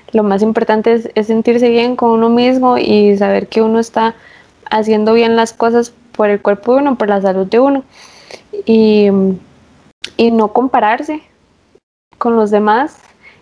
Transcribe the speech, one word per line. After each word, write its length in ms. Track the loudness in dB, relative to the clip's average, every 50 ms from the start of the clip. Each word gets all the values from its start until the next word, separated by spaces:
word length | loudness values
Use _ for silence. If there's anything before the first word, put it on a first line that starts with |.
| _ -4
Lo 100 | -2 -2
más 200 | 0 0 0 0
importante 500 | 0 -2 0 -2 0 0 -2 0 2 0 0
es, 160 | 0 -2 -4 -4
es 100 | -4 -2
sentirse 420 | -2 -2 0 0 0 0 2 2 2
bien 280 | 2 0 0 -2 -2
con 140 | -2 0 0
uno 180 | 2 2 2 2
mismo 480 | 2 2 2 2 0 2 0 0 0 0
y 380 | 0 0 2 2 4 2 2 0
saber 300 | 0 0 -2 -2 -4 -4
que 120 | -2 -2
uno 180 | 0 0 0 -2
está 340 | -2 -2 -4 -2 -2 -2 -4 -8 -18 -20 -20 -20 _ _ _ _ _ -6
haciendo 420 | -4 -4 0 0 0 0 2 2
bien 220 | 2 2 2 2 2
las 160 | 0 0 -2
cosas 400 | -2 _ -2 0 0 0 -2 -2 -10 _ _ _ -4
por 140 | -2 0 0
el 100 | 0 0
cuerpo 340 | -2 -2 -2 -2 -2 0 0
de 80 | 0
uno, 120 | 0 0 -2
por 120 | -2 -2 -2
la 120 | -2 0
salud 260 | 0 -2 -2 -2 -4 -2
de 100 | 0 0
uno. 240 | 2 2 0 -2 -6 _ _ -20 -20 -20 -20 -20 -20 -20 -20 -20 _ _ -14 -8 -2
Y, 440 | 0 2 4 4 4 4 2 2 2 2 0 0 -2 -4 -6 -10 _ _ _ _ _ _ _ _ _ _ _ -20 -12 -4
y 140 | -2 0 0
no 180 | 2 0 0 0
compararse 680 | 0 -2 -2 0 -2 0 0 0 -2 -2 -4 -8 -10 -10 -12 _ _ _ _ _ _ _ _ _ _ _ _ _ _ _ _ _ _ _
con 180 | -4 0 0
los 140 | 0 0 2
demás 460 | 0 0 2 0 0 0 -2 -4 -8 _ _ _ _ _ _ -20 -20 _